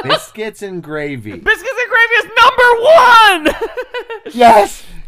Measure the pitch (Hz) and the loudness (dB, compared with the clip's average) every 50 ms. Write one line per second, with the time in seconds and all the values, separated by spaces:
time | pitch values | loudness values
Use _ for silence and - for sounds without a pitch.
0 | - - 605 - - - _ 214 214 214 - - 208 196 185 175 165 147 156 151 | -6 -4 -6 -6 -6 -12 _ -12 -12 -12 -12 -14 -14 -12 -12 -14 -12 -10 -10 -10
1 | 147 147 139 123 104 107 95 85 - 403 440 - 349 523 523 508 494 415 - 453 | -8 -8 -10 -12 -12 -14 -16 -8 -6 -6 -6 -4 -6 -10 -8 -8 -6 -4 -2 -2
2 | 466 453 466 440 - 381 440 480 466 523 508 508 494 480 480 466 466 605 640 659 | -2 0 -2 -4 -4 -2 0 2 2 2 4 2 2 2 2 2 4 4 4 6
3 | 494 494 466 453 440 415 370 330 302 311 - - 359 - - - 480 - - 494 | 6 6 6 6 6 4 2 0 -2 -4 -4 -4 -8 -10 -10 -12 -14 -12 -12 -14
4 | 415 - 453 427 - - 220 233 240 233 226 208 196 - - - - - - - | -12 -12 -16 -16 -16 -14 -2 2 4 6 6 4 2 0 -4 -12 -18 -18 -18 -16
5 | - | -16